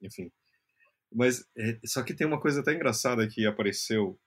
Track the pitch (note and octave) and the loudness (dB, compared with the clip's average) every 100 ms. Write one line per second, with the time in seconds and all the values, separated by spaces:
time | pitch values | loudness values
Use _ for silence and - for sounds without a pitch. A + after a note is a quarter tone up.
0 | G2 - F2+ - _ _ _ _ _ _ | -14 -12 -14 -16 _ _ _ _ _ _
1 | _ A2+ B2+ B2 - A#2+ A2 A2+ - C3 | _ 2 2 2 -6 -6 -4 -4 -4 -4
2 | B2 D3 D#3 D3 D3+ C#3+ C3 D#3 C#3 A#2+ | -4 -2 0 0 0 0 0 0 2 2
3 | B2+ A#2+ A2 A2+ G#2+ G#2 G2+ G2 - A2 | 2 2 0 2 0 2 0 -2 0 0
4 | G2 - | 0 -4